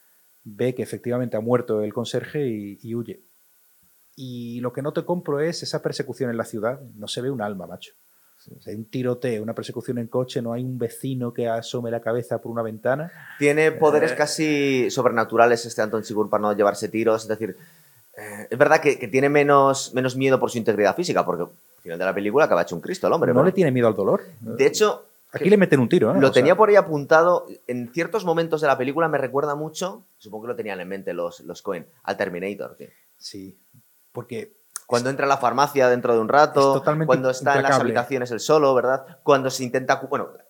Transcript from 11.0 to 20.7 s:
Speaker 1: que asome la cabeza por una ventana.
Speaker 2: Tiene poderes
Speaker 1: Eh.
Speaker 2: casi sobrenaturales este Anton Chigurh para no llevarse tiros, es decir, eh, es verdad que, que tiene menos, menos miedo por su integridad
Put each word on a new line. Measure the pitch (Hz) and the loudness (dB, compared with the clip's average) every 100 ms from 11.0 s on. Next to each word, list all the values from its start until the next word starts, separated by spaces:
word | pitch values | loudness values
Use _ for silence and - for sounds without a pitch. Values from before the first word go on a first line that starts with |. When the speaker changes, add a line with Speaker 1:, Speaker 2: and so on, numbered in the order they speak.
| 135 131 120 | -8 -6 -6
Speaker 1:
que | 120 117 | -4 -4
asome | 113 - 131 120 | -4 -6 -8 -6
la | 117 | -6
cabeza | 113 120 117 117 | -4 -4 -4 -6
por | 117 | -6
una | 117 | -6
ventana. | 113 110 123 135 165 - - - | -6 -4 -2 -2 -4 -14 -20 0
Speaker 2:
Tiene | 147 147 160 | 2 4 2
poderes | - 151 147 147 | 4 4 4 2
Speaker 1:
Eh. | 127 | 0
Speaker 2:
casi | 147 - 156 147 139 131 120 | -2 0 0 2 2 2 0
sobrenaturales | 127 120 117 110 113 117 117 117 | 2 2 2 2 6 6 6 0
este | - | -4
Anton | 107 110 | -2 -2
Chigurh | 104 104 104 | -2 -2 0
para | 104 | 0
no | 107 | 0
llevarse | 104 101 101 104 | 4 2 2 -4
tiros, | 110 113 110 | -2 0 0
es | 110 | -2
decir, | 107 107 - - _ _ _ _ - | -6 -6 -10 -20 _ _ _ _ -20
eh, | 107 104 - | -16 -16 -10
es | 120 | 0
verdad | 143 156 | 4 4
que, | 147 123 | 2 -2
que | 117 | -2
tiene | 131 143 | 0 2
menos, | 147 143 143 135 131 - | 4 4 6 4 2 -4
menos | 127 127 127 | -4 -4 -2
miedo | 135 131 | 2 2
por | 120 | 0
su | 113 | -2
integridad | 110 | 0